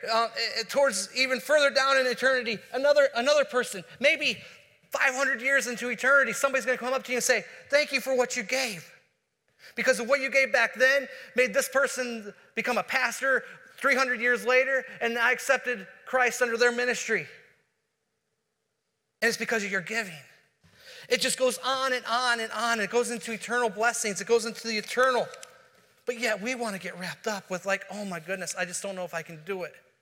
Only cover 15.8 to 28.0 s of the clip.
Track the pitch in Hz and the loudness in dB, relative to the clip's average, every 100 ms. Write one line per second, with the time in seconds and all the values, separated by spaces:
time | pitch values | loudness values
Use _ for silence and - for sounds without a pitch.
15.8 | 185 - - 254 247 226 240 233 240 240 | -10 -18 -2 2 2 2 -2 4 2 2
16.8 | 247 226 - 208 147 - _ _ _ _ | -2 -2 -2 -4 -4 -16 _ _ _ _
17.8 | _ _ _ _ _ _ _ _ _ _ | _ _ _ _ _ _ _ _ _ _
18.8 | _ _ _ _ 226 226 226 170 202 190 | _ _ _ _ -2 0 -2 -2 -2 -6
19.8 | 160 220 202 156 135 _ _ _ _ _ | -4 -6 -6 -12 -20 _ _ _ _ _
20.8 | - - - 240 247 - 254 220 247 262 | -20 -20 -2 0 0 2 0 0 -2 0
21.8 | 262 254 220 233 254 233 226 214 233 233 | 0 -2 0 0 2 0 -2 -2 0 0
22.8 | 196 233 226 233 - 220 - 240 233 196 | 2 0 0 -4 -6 -8 -4 0 0 2
23.8 | 226 226 220 180 190 233 220 - 226 214 | 0 0 -4 -4 2 2 2 -8 -6 -6
24.8 | 208 - 262 247 170 - - - _ _ | -4 2 2 2 -2 -8 -20 -20 _ _
25.8 | _ _ - 240 233 208 214 254 233 190 | _ _ -8 -4 -2 -2 -4 -4 -4 -6
26.8 | 175 175 180 147 220 202 - 180 196 196 | -10 -10 -10 -6 -6 -6 -6 -6 -2 -4
27.8 | - 196 | -4 -10